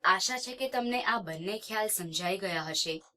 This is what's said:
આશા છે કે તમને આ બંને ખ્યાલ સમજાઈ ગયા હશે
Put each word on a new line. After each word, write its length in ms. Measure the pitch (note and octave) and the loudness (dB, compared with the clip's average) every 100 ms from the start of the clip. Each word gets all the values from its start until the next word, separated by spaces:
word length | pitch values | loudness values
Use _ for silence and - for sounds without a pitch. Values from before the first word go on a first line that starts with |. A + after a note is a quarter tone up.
આશા 340 | F3 F#3+ B3 B3 | 4 4 2 -2
છે 140 | B3 | -4
કે 160 | B3 C4 | -4 -2
તમને 340 | B3 A#3+ B3 | 0 0 2
આ 160 | A3+ A#3 | 2 0
બંને 400 | E3 D#3+ F3+ A3 | 0 -4 -4 -4
ખ્યાલ 300 | - A3 G#3+ | -4 -2 0
સમજાઈ 500 | - E3+ D#3+ F3+ F#3 | 0 -2 -2 0 0
ગયા 240 | F#3 E3 | 0 -2
હશે 400 | D#3+ D#3 E3 D#3+ - | 0 0 0 -4 -8